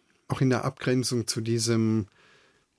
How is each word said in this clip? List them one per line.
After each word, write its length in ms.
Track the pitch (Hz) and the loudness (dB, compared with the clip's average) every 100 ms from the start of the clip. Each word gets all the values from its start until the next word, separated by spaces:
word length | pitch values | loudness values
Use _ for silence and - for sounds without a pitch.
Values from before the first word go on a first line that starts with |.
| _ _ - | _ _ -8
auch 120 | - | 0
in 100 | 131 | 2
der 140 | 123 | 2
Abgrenzung 640 | 135 - 135 127 120 123 110 | -2 -4 0 0 0 -2 -2
zu 140 | 120 | -4
diesem, 640 | 113 117 113 113 110 110 101 _ - - _ _ _ | -2 0 2 2 2 2 -2 _ -20 -20 _ _ _